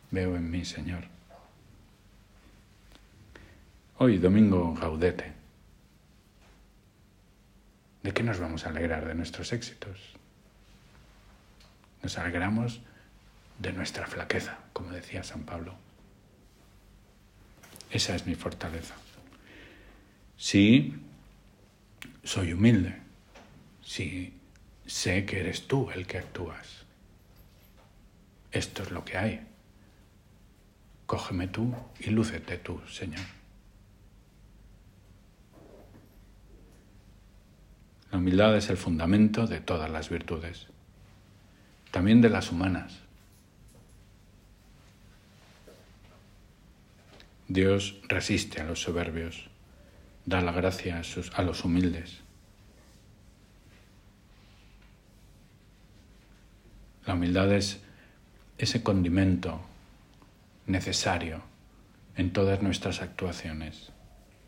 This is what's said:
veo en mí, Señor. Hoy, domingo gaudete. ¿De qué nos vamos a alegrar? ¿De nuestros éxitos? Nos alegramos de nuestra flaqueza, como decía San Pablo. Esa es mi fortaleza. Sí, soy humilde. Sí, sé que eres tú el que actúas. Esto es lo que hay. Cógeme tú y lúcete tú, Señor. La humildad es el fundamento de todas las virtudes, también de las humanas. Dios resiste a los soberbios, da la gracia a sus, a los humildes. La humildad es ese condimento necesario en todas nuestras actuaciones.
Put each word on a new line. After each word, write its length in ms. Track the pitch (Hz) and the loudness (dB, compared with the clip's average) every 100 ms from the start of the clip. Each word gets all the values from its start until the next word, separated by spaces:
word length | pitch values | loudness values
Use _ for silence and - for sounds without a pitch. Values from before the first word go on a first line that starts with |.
| - | -6
veo 280 | 92 90 87 | -2 0 -2
en 120 | 85 | -2
mí, 140 | 90 | -4
Señor. 400 | 85 - 76 87 - - - - - - - - - - - - - - - - - - - - - - - - - - - - - - | -6 -8 -6 -8 -10 -18 -20 -20 -20 -20 -20 -20 -20 -20 -20 -20 -20 -20 -20 -20 -20 -20 -20 -20 -20 -20 -20 -20 -20 -20 -20 -20 -20 4
Hoy, 220 | 127 98 | 6 6
domingo 540 | 90 101 107 92 82 | 6 8 8 8 2
gaudete. 600 | 78 85 78 87 - - - - - - - - - - - - - - - - - - _ - _ - - - - - _ _ - | -2 -4 2 0 0 -8 -14 -20 -20 -20 -20 -20 -20 -20 -20 -20 -20 -20 -20 -20 -20 -20 _ -20 _ -20 -20 -20 -20 -20 _ _ -10
¿De 100 | - | -4
qué 100 | 98 | -2
nos 160 | 117 98 | 0 -2
vamos 260 | 82 80 80 | -4 -6 -6
a 40 | |
alegrar? 360 | 78 82 78 78 | -4 -2 -2 -4
¿De 100 | 80 | -6
nuestros 360 | 85 - 87 | -6 -8 -4
éxitos? 460 | 117 - - - 95 - - - - - - - - - - - - - - - - - - - - | -4 -6 -12 -14 -14 -18 -20 -20 -20 -20 -20 -20 -20 -20 -20 -20 -20 -20 -20 -20 -20 -20 -20 -20 -10
Nos 140 | - - | -8 -4
alegramos 600 | 87 87 98 110 120 - - - - - - - - - | -4 -2 0 0 -2 -4 -16 -20 -20 -20 -20 -20 -20 -8
de 140 | - | -6
nuestra 320 | 90 - - - | -4 -6 -6 -8
flaqueza, 540 | - - - - - - | -8 -4 -4 -4 -12 -14
como 180 | - 87 | -12 -10
decía 320 | 87 - 92 | -12 -10 -12
San 200 | - 82 | -10 -12
Pablo. 300 | 76 - 85 92 - - - - - - - - - - - - - - - - - - - - - | -10 -10 -10 -14 -20 -20 -20 -20 -20 -20 -20 -20 -20 -20 -20 -20 -20 -20 -20 -20 -20 -20 -20 -20 -6
Esa 260 | 107 - 87 | -4 -2 -2
es 100 | - | -4
mi 100 | 82 | -6
fortaleza. 600 | 87 - 85 82 87 - - - - - - - - - - - - - - - | -6 -8 -8 -8 -10 -16 -20 -20 -20 -20 -20 -20 -20 -20 -20 -20 -20 -20 -20 -10
Sí, 560 | - - 107 135 - - - - - - - - - - - - - - | 0 6 8 8 6 -6 -16 -20 -20 -20 -20 -20 -20 -20 -20 -20 -20 -14
soy 300 | - - 85 | -6 -2 -2
humilde. 480 | 85 110 110 87 - - - - - - - - - | 4 6 6 4 -4 -16 -20 -20 -20 -20 -20 -20 -20
Sí, 580 | - - - 92 90 - - - - - - | -14 -8 -6 -6 -10 -14 -20 -20 -20 -20 -12
sé 400 | - - 90 98 | -4 0 0 0
que 140 | 95 | -4
eres 280 | 90 90 - | -4 -6 0
tú 220 | 135 120 | 0 0
el 140 | - 90 | -4 -8
que 120 | 92 | -8
actúas. 680 | - - 87 82 - - - - - - - - - - - - - - - - - - - | -8 -10 -10 -10 -18 -20 -20 -20 -20 -20 -20 -20 -20 -20 -20 -20 -20 -20 -20 -20 -20 -20 -6
Esto 320 | - - - | -6 -4 -8
es 80 | 92 | -8
lo 120 | 87 | -8
que 140 | - 92 | -6 -2
hay. 300 | 110 - - - - - - - - - - - - - - - - - - | -2 -2 -10 -20 -20 -20 -20 -20 -20 -20 -20 -20 -20 -20 -20 -20 -20 -20 -4
Cógeme 420 | 92 - 92 95 | -4 -2 -4 -4
tú 280 | 110 120 120 - - | -2 -2 -2 -10 -10
y 100 | - | 0
lúcete 480 | 110 113 - - 90 | 2 2 -2 -8 -10
tú, 240 | - 85 - | -8 -10 -10
Señor. 380 | - - 80 92 - - - - - - - - - - - - - - - - - - - - - - - - - - - - - - - - - - - - - - - - - - - - - - - - | -10 -8 -8 -12 -16 -20 -20 -20 -20 -20 -20 -20 -20 -20 -20 -20 -20 -20 -20 -20 -20 -20 -20 -20 -20 -20 -20 -20 -20 -20 -20 -20 -20 -20 -20 -20 -20 -20 -20 -20 -20 -20 -20 -20 -20 -20 -20 -20 -20 -20 -20 -6
La 60 | 95 | 0
humildad 380 | 90 92 107 107 | 4 6 8 6
es 140 | - | 2
el 80 | 95 | -2
fundamento 680 | - 82 82 101 107 117 113 | 0 0 4 6 6 4 -2
de 140 | 104 | -2
todas 320 | - 80 78 | -4 -4 -2
las 180 | 80 82 | -6 -6
virtudes, 580 | 82 80 82 82 90 - - - - - - - - - - - - - | -6 -4 -8 -8 -12 -18 -20 -20 -20 -20 -20 -20 -20 -20 -20 -20 -20 -8
también 300 | 95 92 113 | 0 6 8
de 80 | 120 | 8
las 200 | 95 - | 6 -2
humanas. 520 | 87 92 87 - - - - - - - - - - - - - - - - - - - - - - - - - - - - - - - - - - - - - - - - - - - - - - - | 0 0 0 -6 -16 -20 -20 -20 -20 -20 -20 -20 -20 -20 -20 -20 -20 -20 -20 -20 -20 -20 -20 -20 -20 -20 -20 -20 -20 -20 -20 -20 -20 -20 -20 -20 -20 -20 -20 -20 -20 -20 -20 -20 -20 -20 -20 -20 -20 -2
Dios 500 | 95 95 101 - - - | 4 6 4 0 -10 -2
resiste 540 | 95 - 101 - - | -2 2 0 0 -6
a 20 | |
los 180 | 80 85 | -6 -6
soberbios, 680 | - 85 85 80 82 - - - - - - - - - - | -4 -2 -2 -4 -8 -10 -18 -20 -20 -20 -20 -20 -20 -14 -2
da 140 | 92 | 0
la 140 | 87 | 2
gracia 460 | 87 92 90 92 85 | 2 0 0 -4 -6
a 40 | |
sus, 260 | 82 - 87 | -6 -8 -6
a 80 | - | -2
los 240 | 92 - 90 | -2 0 2
humildes. 560 | 87 90 85 - - - - - - - - - - - - - - - - - - - - - - - - - - - - - - - - - - - - - - - - - - - - - - - - - - - | 4 4 0 -8 -16 -20 -20 -20 -20 -20 -20 -20 -20 -20 -20 -20 -20 -20 -20 -20 -20 -20 -20 -20 -20 -20 -20 -20 -20 -20 -20 -20 -20 -20 -20 -20 -20 -20 -20 -20 -20 -20 -20 -20 -20 -20 -20 -20 -20 -20 -20 -20 -14 -4
La 80 | |
humildad 380 | 92 87 92 95 | 0 2 4 4
es 280 | 101 95 - - - - - - - - - | 4 2 -6 -16 -20 -20 -20 -20 -20 -20 -4
ese 260 | 117 - | -2 0
condimento 760 | - 98 87 90 95 90 90 80 - - - - - - - - - - - | 2 2 4 4 4 4 0 -8 -12 -20 -20 -20 -20 -20 -20 -20 -20 -16 -2
necesario 800 | 95 - 90 101 90 82 80 - - - - - - - - | -2 0 0 0 0 -2 -8 -14 -20 -20 -20 -20 -20 -14 -4
en 160 | 90 | 0
todas 300 | 98 98 98 | 4 4 4
nuestras 400 | 98 90 98 87 | 2 0 -2 -6
actuaciones. 920 | 85 - 92 82 80 78 78 76 - - - - - - | -8 -6 -6 -6 -8 -8 -10 -12 -20 -20 -20 -20 -20 -20